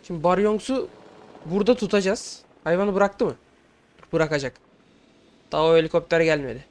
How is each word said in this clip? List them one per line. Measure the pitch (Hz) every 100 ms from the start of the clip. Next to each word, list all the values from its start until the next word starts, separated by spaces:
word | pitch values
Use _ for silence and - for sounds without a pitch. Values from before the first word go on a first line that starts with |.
Şimdi | - 175
Baryonx'u | 165 180 208 214 - 262 - - - - - - 156
burada | 185 208 247
tutacağız. | 202 208 190 220 - - _ _
Hayvanı | 156 175 202 196
bıraktı | 196 - 208
mı? | 120 _ _ _ _ _ _ -
Bırakacak. | 165 156 151 131 - _ _ _ _ _ _ _ _ _
Daha | 151 160
o | 165
helikopter | 160 170 160 165
gelmedi. | 160 151 135 117 -